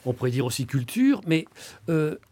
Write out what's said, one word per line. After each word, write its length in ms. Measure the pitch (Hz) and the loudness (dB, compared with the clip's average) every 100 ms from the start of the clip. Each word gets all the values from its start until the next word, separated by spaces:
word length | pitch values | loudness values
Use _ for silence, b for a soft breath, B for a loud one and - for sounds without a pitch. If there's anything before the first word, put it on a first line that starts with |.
on 80 | 127 | -6
pourrait 180 | 120 127 | -2 -2
dire 140 | 123 | 0
aussi 220 | 127 117 123 | -2 -2 -2
culture, 560 | 139 123 226 269 277 170 | -2 -2 2 2 2 2
mais, 200 | 160 160 B B B - | 0 -2 B B B -2
euh, 280 | 160 156 - - | 0 0 -4 -8